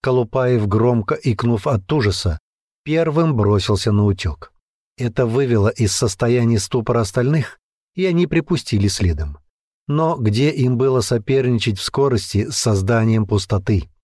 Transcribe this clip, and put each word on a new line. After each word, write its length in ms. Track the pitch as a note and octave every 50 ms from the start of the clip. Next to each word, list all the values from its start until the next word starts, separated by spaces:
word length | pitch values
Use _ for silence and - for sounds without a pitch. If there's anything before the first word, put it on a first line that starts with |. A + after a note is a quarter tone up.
Колупаев, 640 | - C3+ B2+ B2+ B2 A2 - C3 B2+ B2 B2 A#2+ G#2
громко 480 | G2+ F#2+ A2 A2+ B2 B2 A#2 G#2 - -
икнув 520 | - - D3 A2+ G2 - A#2+ A#2+ A2 -
от 240 | D3+ C3+ G#2+ F#2+ _ D3+
ужаса, 460 | D#3 C3+ G#2 F#2 - - - D#2 D2+ _ _ _ _ _ _ _ _ _
первым 520 | C#3+ D3+ D#3+ E3 D#3+ D3 D#3 E3 D#3+ D3
бросился 560 | A2+ G#2 G#2 G#2 G#2 - - G#2+ G2 - A2+ G#2
на 120 | G#2 G2+
утёк. 480 | G#2 G2 F#2 - F2 D2 - - - _ _ _ _ _ _ _ _ _
Это 300 | - B2+ A#2+ A2+ - C3
вывело 420 | A#2 A2 B2+ C#3 B2+ A#2+ A2 G2+ G#2+
из 260 | A#2 - A2+ G2+ -
состояния 640 | - - A#2 - - - A#2 A#2+ B2 A#2+ A#2 A#2 G#2+
ступора 420 | F#2+ - - B2+ A2+ - B2 A#2
остальных, 580 | A2+ G2 - - B2 C3 D3+ D#3+ A#2+ - - _ _ _ _ _ _ _ _
и 120 | - F#3
они 200 | F#3+ F3 E3+ F3
припустили 640 | D#3 - E3 D#3+ - F3+ D3+ - - - G#2 G2 G2+
следом. 500 | F#2 - G#2 F2+ E2 D2 D#2 D2 C#2+ - _ _ _ _ _ _ _ _ _
Но 300 | - D3 D3+ D#3+ D#3+ E3+
где 340 | D3 B2 G#2+ G2+ A2 C3+ D3
им 280 | D#3 D3 C3 B2+ B2+ A#2
было 220 | B2+ C3+ C3 B2+
соперничать 760 | A2 - B2+ A#2+ G#2 - C3+ C3+ B2+ B2+ B2 A#2 - A#2+ G#2+ G2
в 40 | -
скорости 680 | - - - C#3 C#3 B2+ A2 G2 - - G2+ A2 -
с 80 | B2+
созданием 680 | - - A#2+ A2 G2 F#2+ F#2+ A#2+ A2+ A2 A2+ A2 A2 A2
пустоты? 640 | F#2+ G#2+ G#2 - - - G2+ F#2 - A2 F#2 C#2+ - _ _